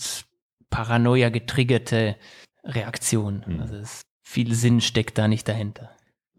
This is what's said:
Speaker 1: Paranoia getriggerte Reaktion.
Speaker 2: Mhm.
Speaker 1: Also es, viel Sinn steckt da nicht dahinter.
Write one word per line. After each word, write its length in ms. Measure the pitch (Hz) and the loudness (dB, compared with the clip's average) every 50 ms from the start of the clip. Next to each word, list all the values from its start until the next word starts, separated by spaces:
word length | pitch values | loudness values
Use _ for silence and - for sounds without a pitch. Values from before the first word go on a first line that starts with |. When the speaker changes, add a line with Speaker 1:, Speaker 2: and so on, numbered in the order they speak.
| - - - - - _ _ _ _ _ _ _ _ _ | -10 -10 -10 -10 -12 _ _ _ _ _ _ _ _ _
Speaker 1:
Paranoia 600 | - 117 113 113 117 117 117 120 123 127 123 117 | -6 -4 -2 0 2 4 4 6 6 4 4 2
getriggerte 880 | 113 120 - - - 139 131 120 131 113 - - - 113 110 107 101 - - - - - - _ _ _ - | 2 -2 -4 -2 0 0 2 4 2 2 2 0 0 0 2 0 -2 -4 -10 -18 -20 -20 -20 _ _ _ -12
Reaktion. 800 | - 135 117 104 107 113 - - - - 113 104 104 101 98 - - | -8 -6 -4 -4 -6 -6 -6 -4 -2 0 0 0 -2 -4 -6 -6 -6
Speaker 2:
Mhm. 140 | 87 78 | -6 -6
Speaker 1:
Also 140 | 78 - 110 | -6 -8 -10
es, 260 | 101 104 113 - - - _ _ _ | -10 -12 -14 -16 -18 -20 _ _ _
viel 320 | _ - - 123 120 117 117 | _ -6 -4 -2 0 0 0
Sinn 260 | 117 117 123 120 117 | 2 4 4 4 4
steckt 360 | 110 - - 117 107 - - - | 2 2 0 0 -2 0 0 0
da 120 | 107 107 | 2 2
nicht 180 | 107 110 - - | 2 0 0 -4
dahinter. 440 | 104 110 107 104 107 - - - - _ _ _ _ _ _ _ _ | -4 -4 -6 -8 -10 -12 -18 -20 -20 _ _ _ _ _ _ _ _